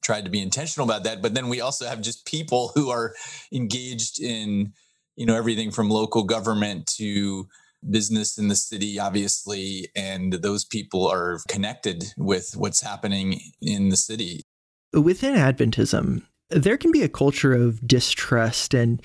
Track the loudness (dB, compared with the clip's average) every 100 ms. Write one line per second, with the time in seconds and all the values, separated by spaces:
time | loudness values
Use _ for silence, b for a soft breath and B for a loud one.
0 | -2 -4 -2 -4 -2 -4 -6 -4 -2 0
1 | -2 -2 -2 -2 -2 -2 -2 -4 -6 -6
2 | -8 -10 -8 -8 0 0 2 0 0 0
3 | -2 -6 B B B -4 -2 -4 -6 -6
4 | -6 -6 -6 -4 -2 -2 -2 -6 _ _
5 | _ -6 0 0 2 -2 -2 0 2 2
6 | 2 2 2 0 0 0 0 -2 -6 -6
7 | -2 -2 -2 -4 -10 b b b -2 0
8 | 2 -2 -2 -2 0 0 -2 -4 -4 -2
9 | -2 -2 0 -2 -4 -6 -4 -6 -8 -8
10 | -6 -4 -2 -2 -2 -2 -4 -6 -4 0
11 | 2 2 0 -4 -6 -2 -2 -2 -6 -4
12 | -8 -4 0 0 0 -4 0 0 -2 -6
13 | -2 0 0 -2 -6 _ -4 2 4 4
14 | 0 -4 -6 -8 -14 _ _ _ _ 4
15 | 4 4 2 4 4 4 2 2 2 2
16 | 0 -2 -4 _ _ 2 4 4 4 4
17 | 4 2 2 4 4 6 4 2 4 4
18 | 4 -2 0 2 2 0 0 2 4 2